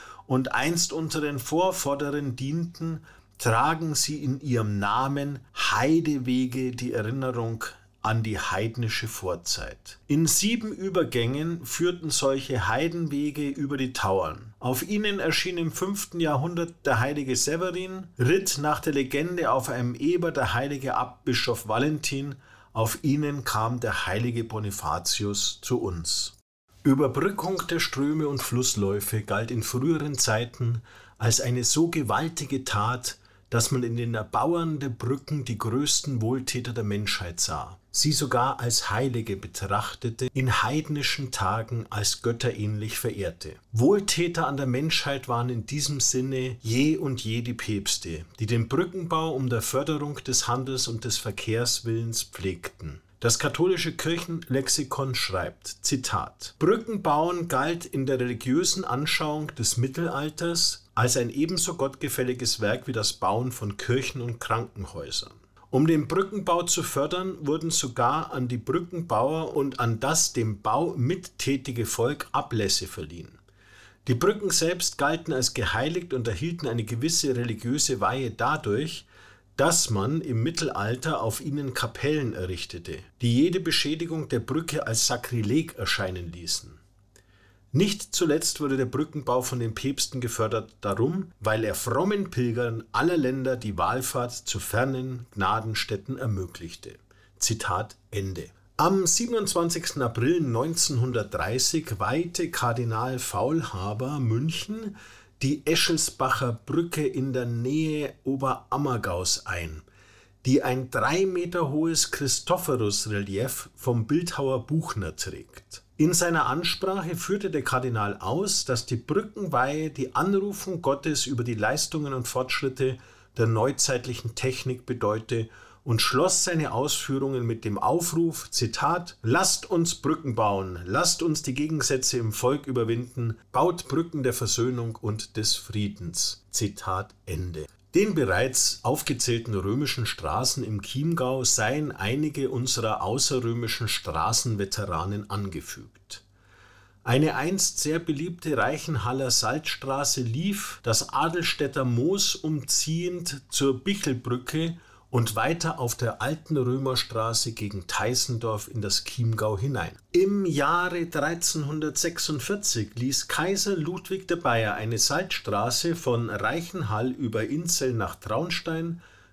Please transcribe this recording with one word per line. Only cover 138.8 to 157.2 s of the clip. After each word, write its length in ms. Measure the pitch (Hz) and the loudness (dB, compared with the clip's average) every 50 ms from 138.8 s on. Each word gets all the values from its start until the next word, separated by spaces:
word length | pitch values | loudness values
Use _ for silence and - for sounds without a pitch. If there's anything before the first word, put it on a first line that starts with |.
| - | 0
aufgezählten 720 | 120 131 - - - 131 117 - 123 117 113 113 117 107 | 0 0 0 0 -2 0 0 2 0 0 0 0 -2 -2
römischen 500 | 95 90 98 113 139 151 127 - 120 110 | -2 0 0 0 0 0 0 0 -2 -2
Straßen 580 | - - - - 71 80 107 127 127 - 127 110 | -2 -4 -4 -4 -2 0 0 0 0 0 -2 -2
im 200 | 107 107 101 101 | -2 -4 -4 -4
Chiemgau 600 | - - 135 147 170 170 160 127 127 131 131 127 | -4 -4 -2 0 0 2 2 2 0 0 2 2
seien 480 | 123 - 120 107 113 135 151 151 143 | 2 2 4 2 2 2 0 -2 -4
einige 600 | - - 95 104 127 147 151 151 143 143 135 127 | -4 -2 -2 0 0 2 0 0 0 -2 -2 0
unserer 500 | 135 120 127 127 - 123 113 110 101 95 | 0 -2 0 0 0 0 2 0 0 0
außerrömischen 840 | - 98 113 139 - - 139 127 117 117 117 120 117 107 - - 120 | 0 0 2 2 2 2 2 0 0 0 -2 -2 -2 -4 -2 -2 -2
Straßenveteranen 1400 | 104 - - - 92 78 78 85 107 117 - - 120 107 98 98 95 - 107 101 90 85 80 90 98 104 104 101 - | -2 -2 -4 -4 -4 -2 0 0 2 2 0 0 0 0 -2 -2 -2 -2 -4 -4 -2 -2 -2 -2 -2 -4 -4 -4 -4
angefügt. 920 | 98 104 101 95 82 76 - - - - 113 110 _ - _ _ - - - _ _ _ _ _ - - - - - - - _ _ _ _ | -4 -4 -4 -4 -6 -8 -10 -10 -14 -14 -16 -20 _ -20 _ _ -16 -16 -16 _ _ _ _ _ -20 -20 -20 -20 -20 -20 -20 _ _ _ _
Eine 320 | - 123 139 156 156 - | 2 4 6 6 4 2
einst 440 | 127 143 175 196 190 - - - - | 0 -2 0 0 0 0 0 0 -2
sehr 180 | - 151 160 | -2 0 0
beliebte 600 | 165 170 - 147 139 165 180 170 175 - 160 143 | 0 0 -2 -2 -2 -4 -6 -8 -6 -2 0 2
Reichenhaller 720 | 117 104 127 156 156 - 160 151 107 87 120 131 135 135 123 | 2 2 2 0 -2 -2 -2 -2 0 0 0 0 0 0 2
Salzstraße 920 | 110 - 117 110 135 156 - - - - - 135 135 139 143 - - 127 | 2 2 2 2 0 -2 -2 -4 -6 -4 -4 -2 -2 0 0 0 0 0
lief 600 | 120 117 113 147 175 208 202 202 - - - - - | 0 0 0 0 0 0 -2 -2 -4 -8 -10 -6 -2
das 300 | 120 110 - - - - | 0 2 2 0 0 0
Adelstädter 720 | 135 151 170 170 175 165 - - - 147 135 - 143 131 | 0 0 2 0 0 0 0 0 0 0 0 0 0 2
Moos 500 | 123 120 117 135 175 196 202 196 - - | 2 2 4 4 2 2 2 2 0 0
umziehend 1040 | - - 156 156 143 - - - - - 156 160 165 175 180 180 175 170 - 143 135 - - | 0 -2 0 0 0 0 0 0 2 2 2 0 0 0 -2 -4 -4 -6 -6 -6 -8 -10 -4
zur 340 | - - 139 139 131 131 - | 0 2 4 4 4 2 0
Bichelbrücke 920 | 196 196 202 - 147 127 117 - 123 120 123 127 - - 156 165 165 170 170 - - - - - _ | -2 0 0 0 0 0 0 0 -2 -2 -2 -2 -2 -2 0 0 0 -2 -6 -12 -20 -20 -20 -10 _
und 240 | - 120 117 110 104 | 2 2 2 2 2
weiter 440 | 113 113 143 170 170 - 165 - - | 2 2 2 2 0 0 -2 -2 0
auf 180 | 127 113 - | -2 -2 -2
der 240 | - 123 113 - - | 0 -2 -2 -2 -2
alten 340 | 107 135 156 156 - - 156 | -2 -2 -2 -4 -2 0 0
Römerstraße 960 | 135 123 123 127 135 135 131 127 123 - - 113 110 | 2 2 2 2 2 0 0 0 0 -2 -2 -2 -2